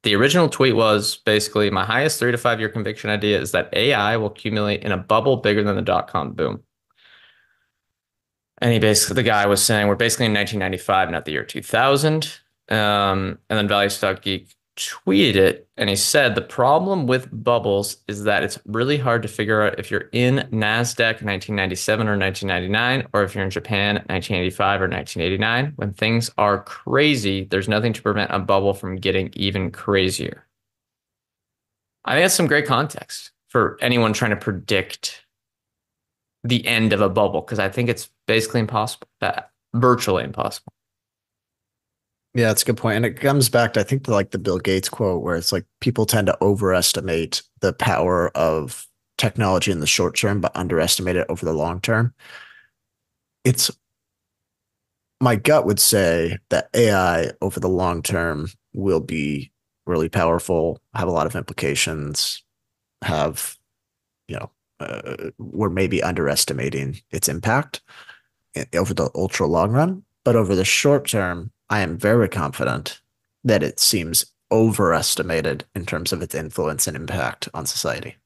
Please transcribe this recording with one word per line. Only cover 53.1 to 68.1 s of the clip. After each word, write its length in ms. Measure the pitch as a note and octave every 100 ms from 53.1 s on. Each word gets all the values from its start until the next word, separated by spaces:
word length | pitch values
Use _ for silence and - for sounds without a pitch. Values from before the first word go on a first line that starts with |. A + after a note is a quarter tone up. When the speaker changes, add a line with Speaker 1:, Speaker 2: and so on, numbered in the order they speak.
| _ _ _
Speaker 2:
It's, 260 | B2+ B2+ - - _ _ _ _ _ _ _ _ _ _ _ _ _ _
my 160 | B2+ G#2+
gut 280 | C#3+ D3+ F#2
would 140 | G2+
say 580 | - G#2 F2+ E2+ E2+ G2 _
that 180 | F2 -
A 180 | - A2+
I 400 | G2 F2+ E2+ E2 -
over 180 | G2 F2
the 100 | F#2
long 340 | F2+ F2+ E2+
term 480 | - F2+ E2+ D2 E2 - _
will 260 | - G2 E2
be 500 | - D#2+ D2 C#2+ - _ _ _ -
really 240 | E2+ E2
powerful, 680 | F#2+ E2+ E2 - E2+ E2 C#2 _
have 140 | - F#2
a 40 |
lot 140 | E2 D#2
of 80 |
implications, 1080 | - C#2 - C#2+ C#2 - D#2+ D2 D2 - - _ _ _ _ _ _
have, 540 | - D#2 D2+ - - - _ _ _ _ _ _ -
you 80 | -
know, 140 | A#2 _ _ _
uh, 500 | - - - - - -
we're 320 | - F2+ G#2
maybe 320 | F2+ F#2+ F2+
underestimating 1000 | - F2+ C#2+ C#2+ - C#2 C2+ C#2 C#2 - _
its 160 | D#2 D#2
impact 540 | D#2 G#2+ B2+ D3 - _ - -